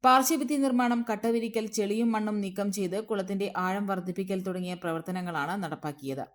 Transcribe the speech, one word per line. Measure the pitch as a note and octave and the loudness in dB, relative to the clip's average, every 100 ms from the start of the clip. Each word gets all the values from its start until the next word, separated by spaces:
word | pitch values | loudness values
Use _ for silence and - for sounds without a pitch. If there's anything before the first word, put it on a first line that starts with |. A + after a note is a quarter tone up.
പാർശ്വഭിത്തി | B3+ C4 C4 D#4+ C4+ D4 | 8 8 6 2 2 2
നിർമ്മാണം, | C4+ B3 B3 A#3+ A#3 | 4 4 2 2 0
കട്ടവിരിക്കൽ, | G#3 A3+ A#3 A3+ A3+ A3 | 0 2 2 0 -2 -2
ചെളിയും | A3 G3+ G#3+ A#3 | -2 0 2 2
മണ്ണും | A3 G#3+ G#3 | 2 0 -2
നീക്കം | G3 F#3+ G3+ | -4 -2 -2
ചെയ്ത് | G3 F#3 F#3+ | 0 -2 -2
കുളത്തിന്റെ | A3 G#3 F#3+ G3+ G3+ - | -2 -2 -2 -2 -2 -2
ആഴം | F#3 G3 G3+ | -2 -2 0
വർദ്ധിപ്പിക്കൽ | F#3+ F3+ F3+ F#3+ F#3+ | -2 -2 -6 -2 -2
തുടങ്ങിയ | F#3 F3+ F3+ F3+ | -2 -4 -4 -4
പ്രവർത്തനങ്ങളാണ് | F3 E3 E3 F#3 F3+ E3 C#3+ G3 | -4 -4 -4 -6 -4 -4 -2 -2
നടപ്പാക്കിയത്. | F3 D3+ D#3 C#3+ C3+ C3+ - | -4 -6 -8 -8 -8 -6 -8